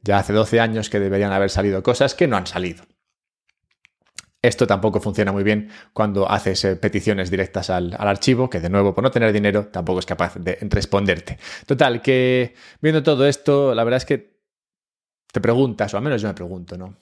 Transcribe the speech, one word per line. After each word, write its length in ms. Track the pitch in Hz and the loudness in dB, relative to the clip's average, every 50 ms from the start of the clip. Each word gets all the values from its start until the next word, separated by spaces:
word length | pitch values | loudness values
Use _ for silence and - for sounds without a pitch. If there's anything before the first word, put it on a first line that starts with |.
ya 180 | - 104 98 101 | 0 2 0 0
hace 120 | 98 - | 0 2
doce 300 | 104 110 110 - - 117 | 2 2 2 4 2 2
años 280 | 113 113 110 110 107 - | 2 2 0 -4 -6 -4
que 120 | - 104 | -2 -2
deberían 320 | 98 98 98 98 101 101 98 | 0 0 0 0 0 0 2
haber 160 | 95 98 98 | 0 0 0
salido 340 | - - 98 101 98 95 98 | 0 0 0 0 0 0 0
cosas 320 | - 123 - 139 139 - | 0 2 2 2 0 2
que 140 | - 180 151 | 0 0 2
no 80 | 117 95 | 2 -2
han 100 | 90 - | -2 -4
salido. 380 | - 90 90 90 85 - - _ _ _ _ _ _ _ _ _ _ _ _ _ _ _ _ _ _ _ _ _ _ _ _ _ _ - - _ _ _ | -6 -6 -6 -6 -8 -10 -18 _ _ _ _ _ _ _ _ _ _ _ _ _ _ _ _ _ _ _ _ _ _ _ _ _ _ -20 -20 _ _ _
Esto 280 | - 123 - - 127 107 | 0 0 4 4 2 2
tampoco 340 | 107 95 98 110 98 104 | 2 2 2 0 0 0
funciona 300 | - 107 95 - 107 98 | -2 -2 -2 0 0 0
muy 120 | 98 101 98 | 0 0 0
bien 260 | 104 104 107 104 - - - - _ _ | 0 0 0 -2 -8 -16 -20 -20 _ _
cuando 360 | - 110 104 98 98 98 92 | -2 -2 0 2 0 0 2
haces, 340 | 101 98 - 98 92 - - | 0 0 0 -2 -4 0 0
eh, 120 | 98 92 | 0 -2
peticiones 560 | 87 - 101 90 101 92 110 104 98 92 87 | 0 -2 -2 -2 0 0 0 -2 -2 -2 -4
directas 400 | 92 95 95 92 - 98 87 - | -2 -2 -4 -2 -4 -8 -4 -2
al, 240 | 92 90 90 87 87 - | -2 -2 -2 -4 -6 -4
al 100 | 104 104 | -2 -2
archivo, 420 | 101 95 - - 127 120 127 127 | 0 0 2 0 2 2 0 -2
que 100 | - 104 | -2 -4
de 100 | 82 87 | -4 0
nuevo, 240 | 92 101 101 101 90 | 0 2 2 2 0
por 100 | - 120 | 0 -2
no 60 | 131 | 0
tener 240 | - 120 113 110 104 | 0 2 2 2 2
dinero, 320 | 104 101 104 98 104 101 | 2 2 2 0 0 -2
tampoco 340 | 104 - 92 85 82 92 92 | -4 -8 -8 -4 -2 -2 -2
es 60 | 92 | -2
capaz 300 | - - 82 87 87 - | -4 -4 -4 -4 -4 -4
de 240 | - 87 92 90 - | -6 -6 -6 -6 -6
responderte. 800 | - 104 - 101 92 - - 101 101 98 90 82 - - - - - - - - - | -4 -2 -2 -2 -2 0 0 0 2 2 0 -2 -2 -12 -14 -14 -14 -18 -18 -18 -4
Total, 380 | - 139 120 151 135 120 117 - | -4 2 2 2 2 2 -2 0
que 500 | - 131 127 127 127 127 127 123 117 _ _ - - - _ | 2 2 4 4 4 2 2 0 -2 _ _ -20 -20 -16 _
viendo 220 | - 156 156 156 | 0 2 2 2
todo 260 | 135 160 151 123 135 143 | 2 2 2 4 4 2
esto, 460 | 139 - - - 143 139 143 135 120 | 2 0 0 2 2 4 4 2 2
la 100 | 113 113 | 2 2
verdad 140 | 117 123 127 | 2 0 0
es 80 | - | 0
que 320 | - 147 120 - _ _ _ _ _ _ _ _ _ _ _ _ _ _ _ _ _ _ _ _ _ _ | -2 -4 -4 -4 _ _ _ _ _ _ _ _ _ _ _ _ _ _ _ _ _ _ _ _ _ _
te 80 | - | -2
preguntas, 520 | 98 113 117 127 135 127 107 - 107 98 - | 0 0 2 2 2 0 0 -4 -4 -4 -2
o 40 | 101 | -4
al 60 | 120 | -4
menos 180 | 151 139 113 | -2 -2 -2
yo 60 | 104 107 | -4 -4
me 80 | 95 | -6
pregunto, 420 | - 90 87 95 90 87 87 90 90 | -8 -10 -12 -12 -14 -14 -14 -14 -14
¿no? 180 | 92 92 92 _ | -14 -14 -18 _